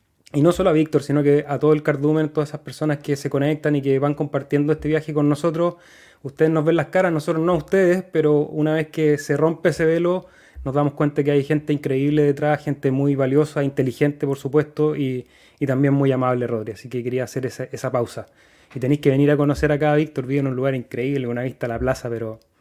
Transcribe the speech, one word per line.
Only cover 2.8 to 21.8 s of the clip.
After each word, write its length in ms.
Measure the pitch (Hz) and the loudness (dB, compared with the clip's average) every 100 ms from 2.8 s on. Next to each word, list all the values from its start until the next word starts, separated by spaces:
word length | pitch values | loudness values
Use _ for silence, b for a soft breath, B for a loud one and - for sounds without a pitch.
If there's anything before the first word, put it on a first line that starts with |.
| 156 147 | -4 -2
que 160 | 147 | -4
se 140 | 139 139 | -4 -2
conectan 480 | 139 143 151 151 147 | -2 0 0 0 0
y 60 | |
que 160 | 135 135 | 2 2
van 160 | 143 | 0
compartiendo 580 | 147 147 143 139 143 147 | -2 -4 -4 -2 0 0
este 160 | 156 151 | -2 0
viaje 240 | 156 151 | -2 -2
con 160 | 151 147 | 0 0
nosotros. 480 | 147 170 160 175 170 B B B B | 0 -2 0 -2 -4 B B B B
Ustedes 280 | 139 - 160 | -10 0 2
nos 140 | 160 | 2
ven 120 | 151 170 | 2 2
las 100 | 147 | 2
caras, 260 | 190 185 | 0 0
nosotros 320 | 160 151 160 | 0 -2 -2
no 80 | 165 | 0
a 40 | 170 | 0
ustedes, 460 | - 190 180 185 | 0 2 4 2
pero 440 | 185 160 151 147 151 | 0 0 2 2 0
una 280 | 156 151 | -2 0
vez 140 | 156 156 | 0 -2
que 300 | - 151 147 | 0 2 2
se 180 | - 143 | 0 0
rompe 320 | 156 160 180 | 0 2 0
ese 160 | 156 | 0
velo, 420 | 160 165 175 180 180 B B B | 2 2 0 -2 -6 B B B
nos 100 | 135 | -4
damos 200 | 139 147 | 0 0
cuenta 280 | 143 147 147 | 0 -2 0
que 80 | 143 | 2
hay 140 | 143 | 2
gente 300 | 139 151 151 | 2 -2 -2
increíble 480 | 147 143 135 143 151 | -2 -2 -2 0 2
detrás, 420 | 147 139 151 147 | 2 2 0 -2
gente 260 | - 139 139 | -2 -4 -2
muy 240 | 131 143 | 0 0
valiosa, 480 | 135 135 143 147 151 | 0 2 2 0 0
inteligente, 640 | 139 139 131 - 147 147 143 | -2 -2 -2 0 -2 0 -4
por 120 | 139 | -4
supuesto, 580 | 139 147 147 147 151 147 | -2 -2 0 -2 -2 -2
y, 300 | 135 127 - b b b | -4 -6 -10 b b b
y 60 | 113 | -2
también 280 | 131 143 | 2 2
muy 160 | 139 139 | 2 2
amable, 380 | 127 127 123 120 | 2 0 0 -2
Rodri. 240 | 117 107 | -4 -6
Así 160 | 104 120 | -12 -10
que 160 | 127 | -8
quería 200 | 120 127 | -4 -4
hacer 220 | 120 147 135 | -4 -6 -8
esa, 180 | - | -8
esa 280 | 131 131 131 | -12 -8 -4
pausa. 340 | 123 117 - - b b b b | -2 -4 -8 -16 b b b b
Y 60 | 131 | -6
tenéis 200 | 123 147 | -2 2
que 100 | 147 | 2
venir 200 | 135 143 | 4 4
a 60 | 147 | 4
conocer 340 | 143 139 147 | 2 0 0
acá 220 | 147 151 | 0 2
a 40 | 151 | 2
Víctor, 300 | 151 147 127 | 0 -4 -4
vive 140 | 143 | -2
en 60 | 135 | -2
un 80 | 127 | -2
lugar 180 | 135 | -2
increíble, 540 | 131 117 - 127 139 123 | -2 -6 -6 -4 -4 -4
una 140 | 120 | -4
vista 240 | 127 123 123 | -6 -6 -6
a 20 | |
la 100 | |
plaza, 300 | 117 | -4